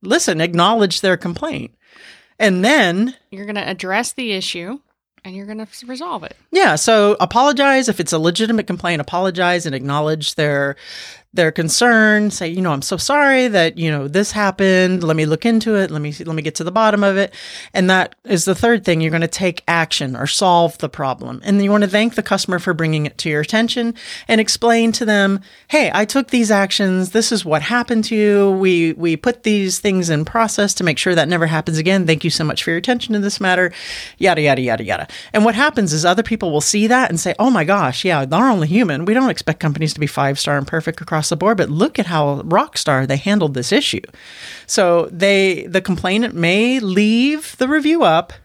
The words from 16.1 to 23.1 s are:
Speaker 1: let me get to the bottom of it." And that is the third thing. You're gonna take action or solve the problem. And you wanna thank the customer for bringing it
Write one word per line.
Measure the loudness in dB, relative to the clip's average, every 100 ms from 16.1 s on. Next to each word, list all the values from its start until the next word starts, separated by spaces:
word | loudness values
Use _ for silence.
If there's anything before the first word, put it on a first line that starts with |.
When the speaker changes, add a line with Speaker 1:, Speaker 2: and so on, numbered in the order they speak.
| -8 -8
Speaker 1:
let | -6
me |
get | -6 -6
to |
the | -4
bottom | 0 2 2
of | 2 2
it." | -2 -4 -18 -16 -8
And | -2 2
that | 2 0 -6 -2
is | -2 0
the | 0
third | 2 2 2
thing. | 0
You're | 0
gonna | 0 -2
take | -2 -4 -4 -2
action | 0 0 -2 -4 -6
or | -4
solve | 0 2 4 2 -2
the | -10
problem. | -6 -6 -6 -8 -10
And | 0 2
you | 2
wanna | 2 2
thank | 0 0 -2
the |
customer | -2 -2 -2 -4
for | -2
bringing | -2 0 -2
it | -4